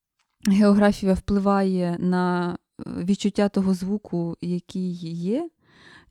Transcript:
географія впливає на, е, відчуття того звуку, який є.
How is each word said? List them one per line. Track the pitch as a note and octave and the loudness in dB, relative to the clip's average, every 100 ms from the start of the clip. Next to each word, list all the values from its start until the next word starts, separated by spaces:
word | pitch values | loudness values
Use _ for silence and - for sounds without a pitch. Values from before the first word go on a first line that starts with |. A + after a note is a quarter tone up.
| _ _ _ _ - | _ _ _ _ 0
географія | G3 G#3 G3+ G#3 G3+ F#3+ | 4 6 6 4 4 0
впливає | F#3 - G3+ G3 G3 F#3+ F#3 F3 E3+ | 0 0 0 2 2 2 0 -2 -2
на, | F3+ F3+ F3+ F3+ F3 F3+ _ - | 0 0 0 0 -2 -6 _ -16
е, | - - | -12 -6
відчуття | F3 G3+ G#3 - G3+ | -2 0 0 0 0
того | - F#3+ | 0 0
звуку, | F#3 F#3 G#3 - F3 E3+ E3 | -2 -2 -6 -4 -6 -4 -6
який | F3 F3 - F#3 F#3 F3 E3 | -6 -6 -6 -6 -6 -6 -10
є. | E3+ F3 B3 E4+ - _ _ - - _ | -6 -4 -4 -4 -12 _ _ -20 -20 _